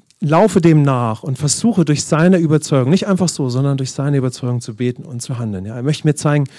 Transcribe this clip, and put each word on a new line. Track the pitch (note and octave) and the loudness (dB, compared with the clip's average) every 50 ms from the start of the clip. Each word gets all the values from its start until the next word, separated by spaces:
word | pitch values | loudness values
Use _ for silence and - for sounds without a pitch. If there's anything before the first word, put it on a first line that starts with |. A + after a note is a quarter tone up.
| _ _ _ - | _ _ _ -6
Laufe | - D3 D3+ E3 G#3 A3 - G3+ | -2 2 4 4 4 4 4 4
dem | D#3+ E3+ D#3+ D3+ C#3+ | 4 6 6 6 4
nach | C#3 C3+ B2 A#2+ A2+ A2 - - | 2 2 0 -2 -2 -4 -6 -6
und | D#3+ C3+ - | -8 -6 -4
versuche | D3 D3 - - - A#3 A3+ F#3+ D#3+ | -2 -4 -2 0 0 0 2 2 2
durch | C3+ D3+ - - | 2 0 -2 0
seine | - E3 D3+ E3 F3+ F#3+ F3+ | 0 2 4 4 4 4 4
Überzeugung, | E3+ D3+ D3+ D3+ - - D#3+ C3+ B2 B2+ | 2 2 2 0 0 0 0 0 2 2
nicht | E3+ G3 - G#3 | 2 0 0 0
einfach | G3 F3 F#3 E3 | 0 0 0 -2
so, | - - C#3+ B2+ | -2 -2 -4 -2
sondern | A#2+ B2+ C#3 C#3+ C#3 C3+ | -2 -2 0 0 -2 -2
durch | C3+ B2+ | -4 -6
seine | - - C3+ C#3+ C#3+ C#3 | -6 -4 -2 0 0 0
Überzeugung | B2+ B2+ A#2+ - - B2 B2 A#2+ | 0 -2 -4 -4 -6 -4 -4 -4
zu | - - A2 | -6 -8 -8
beten | G#2+ B2 B2 B2 - - | -4 -4 -4 -4 -6 -12
und | - A#2+ A#2 | -14 -14 -12
zu | - - C3+ A2+ | -10 -10 -8 -6
handeln, | A#2+ A2 G2+ F#2 F#2 | -6 -6 -6 -8 -8
ja. | G#2 A2+ | -10 -10
Er | B2 A#2+ | -6 -4
möchte | C#3+ D3+ - - | -4 -4 -2 0
mir | D#3 D3 | -2 -2
zeigen, | - - D#3 D3 D3 C#3+ B2+ - | 0 0 0 0 0 0 -4 -6